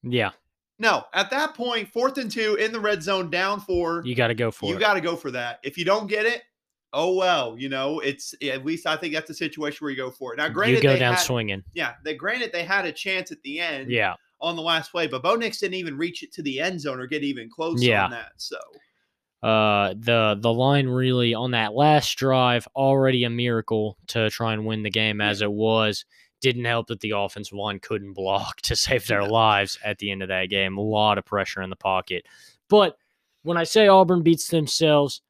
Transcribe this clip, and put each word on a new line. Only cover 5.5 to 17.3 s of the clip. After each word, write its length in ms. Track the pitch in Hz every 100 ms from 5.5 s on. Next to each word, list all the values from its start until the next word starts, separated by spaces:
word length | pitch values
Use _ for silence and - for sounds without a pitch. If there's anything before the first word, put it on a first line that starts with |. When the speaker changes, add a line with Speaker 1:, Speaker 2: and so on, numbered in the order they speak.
| 117
Speaker 2:
If 120 | 139 170
you 60 |
don't 220 | 175 208 208
get 200 | 208 220
it, 160 | 240 _ _ _ _ _
oh 220 | 135 175 185
well, 400 | 185 165 123 113
you 100 | 135
know, 300 | 135 135 156
it's, 340 | 135 139 - -
at 220 | 143 131
least 220 | 135 165 165
I 100 | 156
think 160 | 170
that's 160 | 151 160
a 40 |
situation 440 | 156 160 156 147 147
where 100 | 151
you 60 | 131
go 140 | 131
for 220 | - 127
it. 40 | 143
Now, 100 | 151
Speaker 1:
You 60 |
Speaker 2:
granted, 300 | 117 214 127
Speaker 1:
go 100 | 143
Speaker 2:
they 60 | 131
Speaker 1:
down 140 | 123
Speaker 2:
had, 60 | 180
Speaker 1:
swinging. 420 | 180 123 107 98 -
Speaker 2:
yeah, 200 | 170 135 -
they, 100 | 151
granted, 380 | 156 180 247 226
they 100 | 170
had 220 | 165 196 180
a 60 |
chance 400 | 151 196 190 180
at 100 | 156
the 160 | 139 151
end 320 | 170 143 127
Speaker 1:
Yeah. 240 | 120 98 87 _ _
Speaker 2:
on 140 | 160
the 80 | 170
last 300 | 160 160 -
play, 140 | 175 160
but 140 | 135
Bo 120 | 160
Nix 240 | 233 226 -
didn't 160 | 190
even 220 | 185 170 139
reach 240 | 175 175
it 100 | -
to 80 | -
the 180 | 147 131
end 200 | 170 180
zone 200 | 143 127
or 60 | 127
get 180 | 151
even 260 | 143